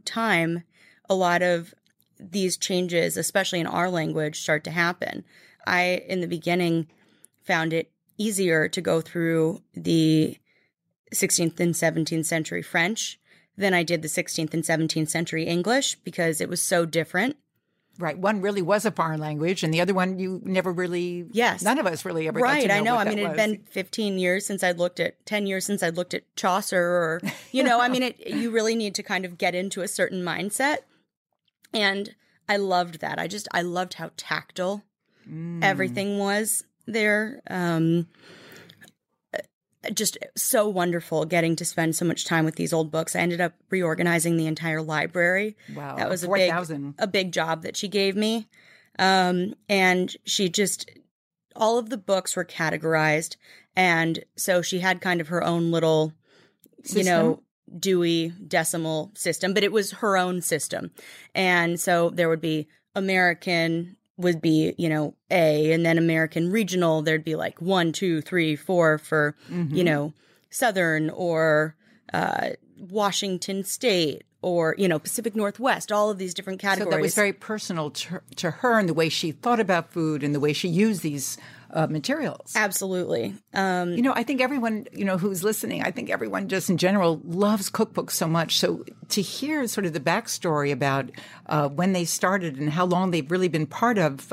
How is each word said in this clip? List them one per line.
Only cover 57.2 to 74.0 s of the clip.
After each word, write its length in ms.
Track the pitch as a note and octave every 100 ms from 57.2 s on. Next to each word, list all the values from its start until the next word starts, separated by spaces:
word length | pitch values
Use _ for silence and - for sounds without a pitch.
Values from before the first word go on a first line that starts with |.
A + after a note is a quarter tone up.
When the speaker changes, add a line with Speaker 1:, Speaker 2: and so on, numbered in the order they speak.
| D#3+
Speaker 2:
System? 80 | - _ _ - E3+
Speaker 1:
Dewey 500 | F#3+ F3+ E3+ E3 E3 F3 E3+
Decimal 640 | F3 D#3+ E3+ D#3+ D#3 F3+ -
System, 380 | F3 D#3+ F#3 G3
but 80 |
it 80 | G3+
was 200 | G#3+ G3+
her 260 | - G#3+ F#3+
own 240 | F3+ F3+
system. 500 | E3 D#3 - - - - - - -
And 460 | - F#3 F3 E3+ E3+
so 300 | - F3 E3+
there 180 | E3+ E3
would 120 | D#3+
be 260 | E3 D#3 D3+ _ _ G3+
American 1040 | F#3+ F#3+ F3+ E3+ - E3+ E3 E3 F3 - _ -
would 220 | F3+ E3
be, 340 | E3 D#3 D#3+ -
you 100 | E3+
know, 260 | D#3 D3 - -
A, 440 | F#3 D#3 D3+ D#3
and 120 | E3 E3
then 120 | E3
American 520 | E3 D#3+ D#3+ E3 E3+
regional, 520 | G#3+ F#3+ F3+ E3+ D#3+
there'd 240 | D#3 D#3 D#3+
be, 100 | D#3
like, 260 | - -
one, 300 | E3+ F#3+ E3+
two, 300 | D3+ F#3 D#3+
three, 340 | C#3+ F3+ D#3+ D3
four 420 | - F3+ D#3+ D3+
for, 380 | - D#3 D3 - -
Speaker 2:
Mm-hmm. 240 | F3 D#3+ D3+
Speaker 1:
you 80 |
know, 300 | F3 D3 D3 - _ _ _
Southern 600 | - B3 F#3+ E3 D#3 D#3
or, 640 | - F3 D#3+ D#3+ D3+ D#3+ - _ _ -
uh, 380 | - - - B1+ - _ -
Washington 880 | F3+ G#3 G3+ - G3+ F3+ - G3 F#3+
State 580 | - B3 F3+